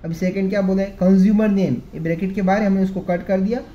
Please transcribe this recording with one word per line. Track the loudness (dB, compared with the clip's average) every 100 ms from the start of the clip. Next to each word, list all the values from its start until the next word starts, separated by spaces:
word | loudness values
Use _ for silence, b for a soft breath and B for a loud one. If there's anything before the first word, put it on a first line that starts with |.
| -10
अभी | -4
second | -4 -2 -2
क्या | -2
बोला | 0 0
है? | -2
Consumer | 0 4 6 6 4 2
name, | 2 0 -2 -6
ये | -8
bracket | -4 -4 -4 -2
के |
बाहर | 0 2
हमने | 2 2
उसको | 0 -2
cut | -4 -6 -2
कर | -2
दिया। | 0 -4 -8